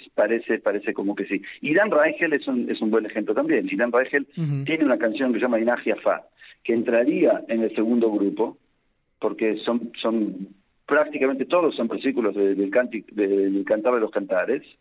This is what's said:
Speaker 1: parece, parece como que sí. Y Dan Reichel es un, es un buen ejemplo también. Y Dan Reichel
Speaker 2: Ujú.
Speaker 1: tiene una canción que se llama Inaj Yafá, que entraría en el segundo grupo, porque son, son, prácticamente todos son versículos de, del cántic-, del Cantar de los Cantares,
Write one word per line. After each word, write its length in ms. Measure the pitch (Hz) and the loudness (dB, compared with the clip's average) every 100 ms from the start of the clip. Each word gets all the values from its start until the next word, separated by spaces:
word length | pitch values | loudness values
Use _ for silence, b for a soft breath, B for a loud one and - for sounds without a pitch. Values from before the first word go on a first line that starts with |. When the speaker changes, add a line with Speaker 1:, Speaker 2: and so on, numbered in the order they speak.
| - - | -8 0
Speaker 1:
parece, 420 | 104 117 - 113 | 2 2 0 -2
parece 340 | 107 101 110 | 0 -2 -4
como 200 | 101 101 101 | -4 -4 -4
que 100 | 98 | -4
sí. 160 | 95 B B | -4 B B
Y 120 | 139 165 | 0 2
Dan 160 | 214 | 4
Reichel 420 | 151 156 - 170 | 4 2 2 0
es 140 | 147 - | 0 -2
un, 220 | 123 117 | -2 -2
es 120 | 110 | -2
un 80 | 110 | 0
buen 160 | 110 107 | 0 0
ejemplo 300 | 113 107 110 | -6 -2 -2
también. 320 | 160 131 95 | 2 0 0
Y 60 | 98 | -2
Dan 160 | 120 | 0
Reichel 340 | 120 131 143 139 - | 0 0 -2 -4 -6
Speaker 2:
Ujú. 280 | 156 139 139 | -4 -2 -2
Speaker 1:
tiene 200 | 160 143 | 0 2
una 120 | 117 | 2
canción 340 | 113 107 131 | 0 0 0
que 80 | 107 | 0
se 40 | |
llama 160 | 123 113 | 0 2
Inaj 240 | 113 120 120 | 0 0 -2
Yafá, 380 | 101 107 82 - b b b | -2 0 -2 -4 b b b
que 100 | - | -2
entraría 680 | 117 117 117 135 185 151 - - | 0 2 2 2 4 4 2 0
en 140 | 113 | -2
el 140 | 110 - | -2 0
segundo 360 | 110 120 113 | 2 2 2
grupo, 460 | 107 101 - 123 - _ _ _ _ _ _ | 2 0 0 -4 -4 _ _ _ _ _ _
porque 380 | 107 104 110 104 | -6 0 -2 -2
son, 280 | - 117 117 - | -2 -4 -4 -6
son, 460 | 113 113 104 92 98 - _ _ - | -2 -2 -2 -6 -14 -16 _ _ 0
prácticamente 580 | 147 147 147 135 131 127 | 0 0 0 0 0 0
todos 300 | 175 156 - | 2 2 0
son 120 | 117 | -4
versículos 460 | 98 135 131 107 98 | -2 -2 0 -2 2
de, 200 | 98 95 | 0 2
del 160 | 98 | 0
cántic-, 400 | 120 123 113 - | 0 0 -4 -10
del 520 | 104 98 98 98 98 95 | -2 0 2 2 0 0
Cantar 280 | 107 120 | 0 2
de 60 | 123 | 0
los 120 | 107 | 0
Cantares, 520 | 107 98 92 90 135 - _ | -2 -2 -2 0 -2 -6 _